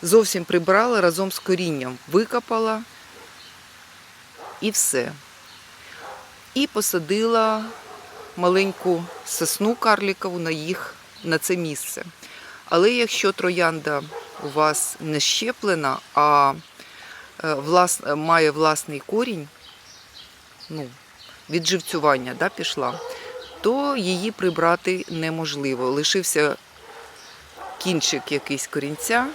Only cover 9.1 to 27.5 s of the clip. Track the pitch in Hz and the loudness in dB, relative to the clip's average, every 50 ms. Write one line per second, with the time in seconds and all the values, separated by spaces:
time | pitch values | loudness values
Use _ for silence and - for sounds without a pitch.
9.1 | - - - - - - 170 156 - - 202 214 233 240 - 233 214 202 202 196 | -12 -14 -10 -8 -4 -2 -2 -2 0 0 0 0 0 2 4 4 4 4 2 -2
10.1 | 190 - - 196 180 180 170 165 160 160 151 160 185 - - - - - - - | -2 -2 -4 -6 -4 -4 -4 -4 -4 -4 -4 -6 -6 -6 -6 -12 -14 -18 -20 -20
11.1 | - - - 165 160 160 - - 190 180 170 160 147 - - - - - - 175 | -20 -12 -4 -2 0 0 2 0 0 0 0 -4 -4 -6 -8 -8 -10 -10 -12 -12
12.1 | - - - - - - - - - - - - - 170 180 214 247 247 233 220 | -16 -20 -20 -20 -20 -20 -18 -18 -20 -20 -8 0 2 4 6 6 4 4 0 0
13.1 | - - - 196 196 - - 180 180 175 175 165 165 160 147 151 151 143 139 151 | 0 0 0 0 0 2 -2 -2 2 2 2 2 2 0 -4 -2 -2 -2 -4 -6
14.1 | - - - - - - - 147 139 151 151 151 151 - - - - - 160 156 | -12 -14 -14 -14 -16 -12 -10 -6 0 2 4 4 4 2 -2 -4 -4 -8 -6 -4
15.1 | 151 151 139 - - - 220 226 247 - - 202 185 165 151 135 131 - - - | -2 0 0 0 0 0 -2 -4 -6 -4 0 0 0 2 0 -2 -2 -2 -8 -4
16.1 | - - 147 151 147 143 143 139 139 160 165 - - - - - - - - - | 0 2 4 6 6 6 4 4 2 -2 -8 -18 -20 -20 -20 -20 -20 -20 -20 -20
17.1 | - - - - - - - 160 151 139 139 151 170 180 180 180 - - - - | -20 -20 -20 -20 -18 -10 -4 -4 -4 -2 -2 2 4 4 6 4 2 -4 -2 -4
18.1 | 147 147 156 160 165 165 160 151 143 151 160 156 156 151 - - 151 143 - - | -4 -2 2 4 4 6 6 4 4 4 4 4 4 2 -2 -8 -10 -12 -8 -4
19.1 | 190 214 247 262 220 170 147 147 - - - - - - - - - - - - | -2 0 0 0 -2 -8 -8 -12 -16 -20 -20 -20 -20 -20 -20 -20 -20 -20 -20 -20
20.1 | - - - - - - - - - - - - 160 156 147 123 123 135 - - | -20 -20 -20 -20 -20 -20 -20 -20 -20 -20 -18 -14 -12 -12 -12 -12 -14 -20 -20 -20
21.1 | - - - - - - - - 151 170 165 160 185 185 160 - - 170 147 151 | -20 -20 -20 -20 -20 -20 -14 -4 -4 -2 0 0 -2 -2 -2 -2 -4 2 4 6
22.1 | 143 131 123 127 123 127 160 196 - - - - - - 135 123 127 - - - | 4 4 2 -6 -4 -2 -2 -2 -2 -2 -6 -4 -4 -2 -2 -4 -4 -6 -10 -12
23.1 | - - - - - - - - - - - 202 240 269 285 285 277 262 196 180 | -12 -12 -14 -14 -14 -16 -16 -16 -16 -2 0 0 0 2 0 0 0 0 0 0
24.1 | 185 180 185 220 214 - 185 185 165 160 165 170 170 175 - - 185 185 175 - | 0 0 -2 -4 -4 0 -2 0 2 2 4 4 4 2 2 -2 -2 -2 -4 -6
25.1 | 170 165 160 160 160 160 160 151 143 143 139 139 131 123 127 127 135 143 151 - | -6 -4 -4 -4 -2 -4 -4 -6 -6 -4 -2 -2 -2 0 0 0 0 0 0 0
26.1 | - 196 175 - - 156 151 147 - - - - - - - - - - - - | 0 0 0 0 2 2 2 2 2 -2 -8 -20 -20 -20 -20 -20 -20 -20 -20 -20
27.1 | - - - - - - - - | -20 -20 -20 -20 -20 -20 -20 -20